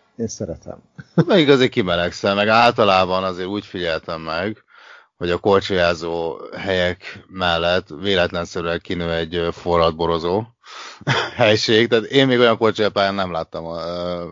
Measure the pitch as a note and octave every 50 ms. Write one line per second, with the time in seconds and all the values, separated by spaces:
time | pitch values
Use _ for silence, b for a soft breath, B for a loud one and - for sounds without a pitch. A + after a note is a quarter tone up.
0 | _ _ _ - A#2 A2 - - A2 F2 E2 - - - F2 - _ _ _ -
1 | - _ _ - - F4 B3 F#3+ D3+ C3+ C#3+ C3 B2+ B2 - B2 G#2+ F2+ F2 E2+
2 | F2 F2+ F2+ - - G#2 G2 G2+ G#2 G#2+ A2 A2+ A#2+ A#2+ A#2+ B2 A2+ G2+ F#2+ F#2
3 | F#2+ F2+ F#2 F#2 F#2+ F#2+ F#2 F2 F#2 F2+ G2+ G#2 G2 - - G2 F2 E2+ D#2+ D#2+
4 | - - E2+ D#2+ D#2+ D#2+ D#2+ E2 F#2 G#2+ G#2+ - _ B B B B B B B
5 | B B B _ - F2 F2 F2 - G#2+ G2 G2 G2 - G2+ F2+ F2 F2 F2 D#2+
6 | E2 E2+ E2+ E2+ E2 E2 - - - - - - - G2+ F#2+ F#2 F2+ F2 F2 -
7 | - - - F#2+ - _ F#2 F#2+ F#2 F2 E2+ E2 E2+ E2+ F2+ F#2 F2+ - D#2 D2
8 | F2+ G2+ G2 F2+ F2 F2 F#2 F2 E2+ E2 - F#2+ E2+ E2+ E2+ E2+ - - F#2 F2
9 | F2 E2 E2 E2 E2+ E2 E2 F2 E2+ E2+ E2 - - F2+ F2 E2+ E2 E2 D#2+ D#2
10 | E2 E2 E2+ E2 D#2+ F2 F2+ G#2 A#2+ - _ _ B B B B B B B B
11 | B - B2+ - - - - - B2 G#2+ G#2+ G#2+ - - A2+ G#2+ A#2 A#2 A#2+ A2+
12 | G#2+ - A#2 C#3 C3+ C3+ B2+ A#2+ B2 A#2 A2+ G#2 A2+ A2 G2+ - G#2+ G2+ F#2 G2+
13 | G2+ G2 G2 G2+ F#2+ F2+ E2+ D#2+ E2 - - E2+ E2 E2 E2 E2 E2 E2+ F2 F2
14 | F2 F2 F2 F2 F2 E2